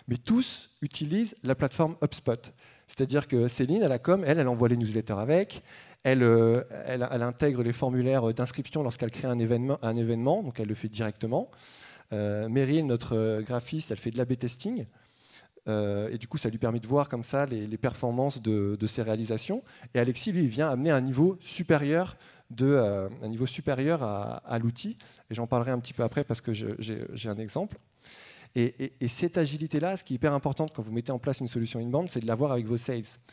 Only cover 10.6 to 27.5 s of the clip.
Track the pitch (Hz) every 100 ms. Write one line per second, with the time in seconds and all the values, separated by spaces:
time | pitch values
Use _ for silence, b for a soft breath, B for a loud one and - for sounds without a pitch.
10.6 | 107 107 110 107 110 - 113 147 254 B
11.6 | B B B B - 107 104 104 110 131
12.6 | 135 160 143 120 - 113 110 110 110 123
13.6 | - 156 - - 117 120 123 123 120 -
14.6 | 208 247 110 b b b b b b _
15.6 | 107 107 104 101 107 117 - 151 113 110
16.6 | 117 117 110 143 143 120 113 139 139 113
17.6 | 104 110 131 - 120 123 139 135 110 107
18.6 | 101 101 107 - 110 110 113 110 - 226
19.6 | B B B 127 123 120 214 170 135 110
20.6 | 156 127 160 135 131 131 175 185 - -
21.6 | 170 151 143 165 180 - B B - 117
22.6 | 135 143 104 98 95 - 110 113 127 -
23.6 | 151 131 147 165 113 101 110 - - 117
24.6 | 117 120 208 226 B B - 113 117 123
25.6 | 123 123 117 - 113 147 143 117 - 107
26.6 | 110 104 107 107 - 117 110 104 110